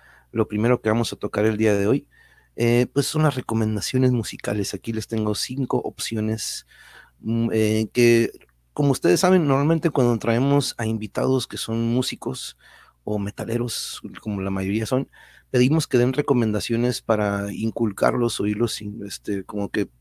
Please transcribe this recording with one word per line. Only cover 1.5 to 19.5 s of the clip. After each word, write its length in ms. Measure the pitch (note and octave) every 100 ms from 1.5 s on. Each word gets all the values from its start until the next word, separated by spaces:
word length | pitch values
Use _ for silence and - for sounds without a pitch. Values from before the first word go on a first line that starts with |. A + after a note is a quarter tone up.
| G#2+
día 180 | A2
de 140 | G2+ G2+
hoy, 200 | C#3+ - _ _ _ _ -
eh, 300 | A#2 A#2+ B2
pues 140 | C#3+ C#3
son 180 | D#3
las 100 | D#3
recomendaciones 800 | C3 - A2 A2 G#2+ - B2+ B2+
musicales. 640 | B2 - - - G#2+ G2
Aquí 180 | F#2+ -
les 160 | A2+ -
tengo 260 | A2+ G#2+
cinco 440 | G#2 - C3 C3 B2+
opciones, 880 | - - - A2+ G#2+ A2 - - - - - - - _
mm, 280 | A2 A#2 A#2
eh, 360 | A2 G#2+ A2 A2+
que, 380 | - A#2+ A#2 A2+ - _ _ _
como 160 | - C#3+
ustedes 280 | C3 E3+ F3
saben, 280 | F#3 F#3 D3
normalmente 420 | C3+ D3 E3 D#3+
cuando 280 | C#3+ A#2+ A#2
traemos 560 | A2+ A#2 C#3 C#3+ C3+ -
a 80 | A2
invitados 600 | A2+ G#2 - B2+ C3 -
que 100 | A2
son 260 | - A2+ A#2
músicos 680 | B2 B2+ - - C3 - - - - - _
o 140 | - G#2+
metaleros, 840 | G2+ - G#2 A2+ A#2+ - - - - G2
como 220 | A2 G2+
la 80 | F#2+
mayoría 340 | F#2+ F#2+ G#2+
son, 260 | A2+ C3 - - - - _
pedimos 360 | B2+ B2 D#3+ -
que 100 | B2
den 160 | B2
recomendaciones 880 | C3 D3 B2 A2+ G#2 - A#2 B2 A#2+
para 500 | - G#2+ G#2 G2+ G2+
inculcarlos 880 | G2+ A2 - A2+ G2 B2 B2 A#2+ -
o 60 | G#2
irlos 280 | G#2 A#2
sin-, 320 | - G#2+ G#2+ G2+
este, 380 | - - G2+
como 260 | F#2+